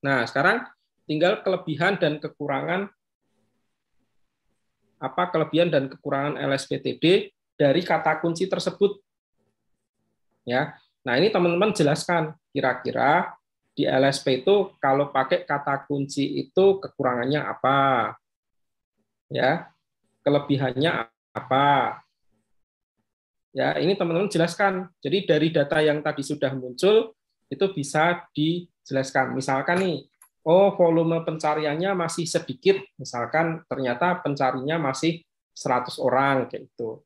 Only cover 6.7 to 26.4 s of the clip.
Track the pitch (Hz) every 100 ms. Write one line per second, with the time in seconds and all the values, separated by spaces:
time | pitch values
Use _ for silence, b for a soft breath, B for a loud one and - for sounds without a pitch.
6.7 | 135 131 123 160 196 202 _ _ _ 147
7.7 | 165 180 165 156 156 170 165 185 185 185
8.7 | - 202 202 _ _ _ _ _ _ _
9.7 | _ _ _ _ _ _ _ - 123 156
10.7 | - b _ - 123 190 208 175 170 214
11.7 | 208 147 160 - 175 156 160 _ 143 131
12.7 | 123 - - 127 165 - - _ _ _
13.7 | - 143 131 135 139 - 127 156 202 196
14.7 | _ 139 135 143 131 131 180 - 143 143
15.7 | 139 - 143 139 - 139 143 131 - 196
16.7 | 196 143 _ 135 123 123 147 131 - 127
17.7 | 139 139 127 107 113 _ _ _ _ _
18.7 | _ _ _ _ _ _ 135 127 165 -
19.7 | _ _ _ _ _ - 143 143 139 135
20.7 | 127 156 - 113 _ _ - - 131 143
21.7 | 139 113 - _ _ _ _ _ _ _
22.7 | _ _ _ _ _ _ _ _ 131 131
23.7 | 151 147 196 170 165 202 165 170 - 202
24.7 | 190 185 _ - 185 196 156 160 160 143
25.7 | 160 156 151 151 147 - 147